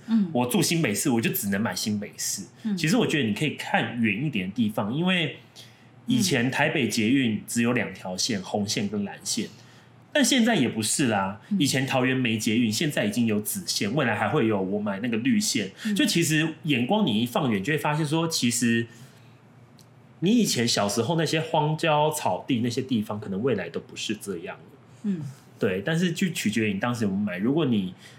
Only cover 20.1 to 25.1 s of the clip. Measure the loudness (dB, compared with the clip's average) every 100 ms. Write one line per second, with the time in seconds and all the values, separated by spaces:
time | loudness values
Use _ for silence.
20.1 | -2 2 4 4 2 0 2 0 0 0
21.1 | 0 0 0 0 0 2 0 2 4 2
22.1 | 0 -2 -4 -2 0 0 -2 -2 -2 -2
23.1 | -6 -6 -2 0 -2 -4 -8 -10 -10 -8
24.1 | -6 -6 -8 -10 -14 -18 -20 -20 -10 -6